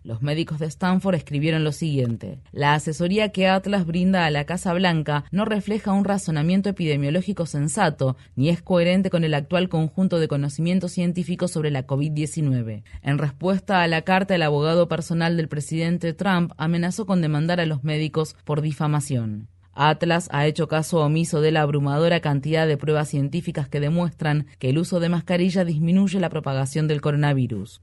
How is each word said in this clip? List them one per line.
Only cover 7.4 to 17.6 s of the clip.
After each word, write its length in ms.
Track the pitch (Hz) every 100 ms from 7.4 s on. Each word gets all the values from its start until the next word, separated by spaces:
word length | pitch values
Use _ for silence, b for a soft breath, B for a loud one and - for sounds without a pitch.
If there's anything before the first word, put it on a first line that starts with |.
| 165
sensato, 720 | 147 147 196 175 - 135 127 B -
ni 140 | 143
es 120 | 170
coherente 380 | - 180 170 185 190
con 120 | 170
el 120 | 160 143
actual 340 | 143 175 180
conjunto 500 | 160 156 - 185 170
de 80 | 156
conocimientos 640 | 143 143 - 165 185 175
científicos 600 | 180 175 180 160 180 175
sobre 180 | 160 151
la 140 | 139
covid 280 | 135 139 147
diecinueve". 720 | 151 156 - 147 127 113 104 B B
En 160 | 135 143
respuesta 640 | 143 - 180 190 - 190
a 40 | 170
la 140 | 160
carta, 320 | 165 185 196
el 80 | 185
abogado 460 | 151 147 151 170 165
personal 500 | 160 - 165 165 170
del 100 | 156
presidente 680 | 151 139 160 165 175 170
Trump 400 | 160 196 180 170 -
amenazó 480 | 156 170 175 180 202
con 160 | 180
demandar 380 | 156 151 160
a 80 | 175